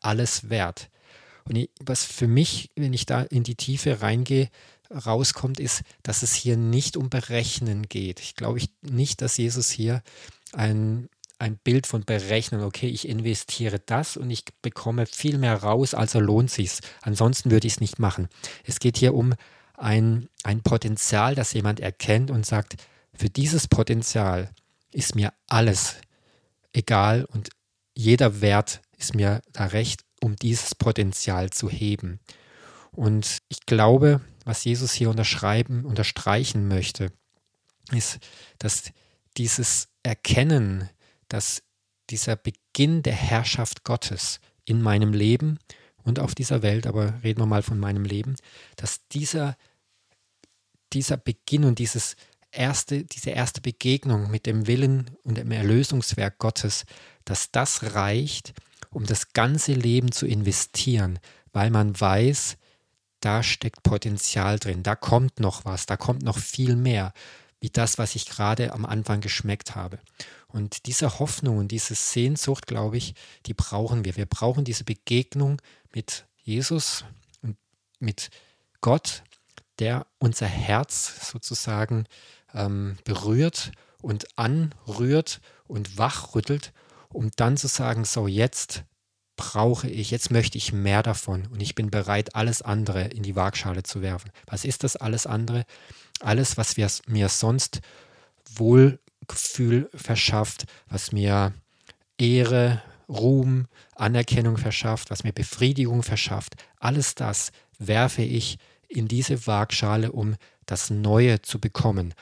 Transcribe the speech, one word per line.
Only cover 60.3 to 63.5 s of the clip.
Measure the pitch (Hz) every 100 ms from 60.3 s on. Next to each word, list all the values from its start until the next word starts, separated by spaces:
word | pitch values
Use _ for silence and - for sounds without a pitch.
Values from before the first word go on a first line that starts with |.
| 107 101 95 - - - 117 95 90 - - _
weil | - 113
man | 113 104 98
weiß, | 98 95 120 143 - - _ _ _ _ _ -
da | 107 107
steckt | 117